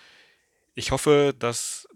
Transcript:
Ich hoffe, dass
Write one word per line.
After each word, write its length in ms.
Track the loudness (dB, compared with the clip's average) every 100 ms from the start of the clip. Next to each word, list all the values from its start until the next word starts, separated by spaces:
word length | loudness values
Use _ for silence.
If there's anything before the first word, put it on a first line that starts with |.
| -20 _ _ _ _ _ _ -10
Ich 160 | -4
hoffe, 420 | 0 4 4 4 0
dass 500 | -4 -4 -8 -12 -16